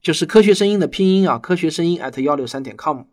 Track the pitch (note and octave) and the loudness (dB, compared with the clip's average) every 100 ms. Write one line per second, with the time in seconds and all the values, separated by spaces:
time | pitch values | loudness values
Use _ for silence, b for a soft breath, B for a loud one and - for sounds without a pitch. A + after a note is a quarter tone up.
0 | - D#3 E3 A3 G#3 G3 G3+ G#3 F3 - | -4 -4 4 4 6 4 2 0 -2 0
1 | F#3+ F#3+ F#3 A#2+ - F3 D#3+ D#3 E3+ F3 | 2 4 2 0 -2 -2 -2 -2 -2 -2
2 | C3 B2+ C3+ D3 B2 C3+ C3+ G2+ - C#3 | -6 -4 -2 -2 -4 -10 -14 -8 -6 -6
3 | G2 | -10